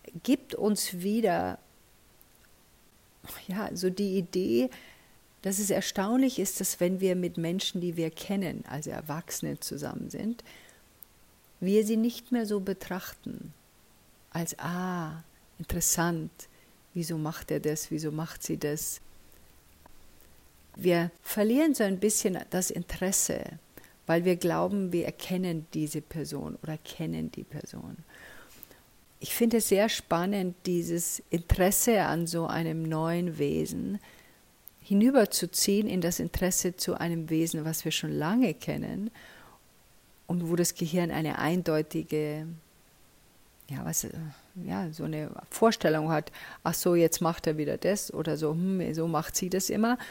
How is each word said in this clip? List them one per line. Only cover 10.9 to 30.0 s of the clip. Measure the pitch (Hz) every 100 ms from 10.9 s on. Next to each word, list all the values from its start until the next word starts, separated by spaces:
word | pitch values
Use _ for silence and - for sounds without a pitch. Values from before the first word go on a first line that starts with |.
| _ - _ - _ _ -
wir | 185 214
sie | 214 226
nicht | 233 - -
mehr | 240 214
so | 208
betrachten, | 190 190 - 185 - - - - - - _ _ _ _ - _ _
als, | 165 165 -
ah, | 170 175 185 175 156 160 - - _ -
interessant, | - 175 - - 170 165 160 - - - - - _
wieso | 175 165 160
macht | 151 - -
er | 151
das, | 151 151 -
wieso | 156 156
macht | 156 160 -
sie | - 160
das? | 147 156 - - - - - - - - - - - - - - - - - - - -
Wir | 180 170 170 -
verlieren | - 214 214 262 320
so | 254
ein | 196 185
bisschen | 214 - 202 180 -
das | 185 -
Interesse, | - - - 190 - - - - 156 - - - - -
weil | 170
wir | 180 170
glauben, | 175 165 180 202 185
wir | 175 160
erkennen | - - 185 180 165 156
diese | 156 151 156
Person | - 160 147 147 - -
oder | 156 156
kennen | - - 160 160 160
die | -
Person. | - 151 - - - - - - - - - - - - _ _ _ -
Ich | -
finde | - 233 226
es | -
sehr | 196 214
spannend, | -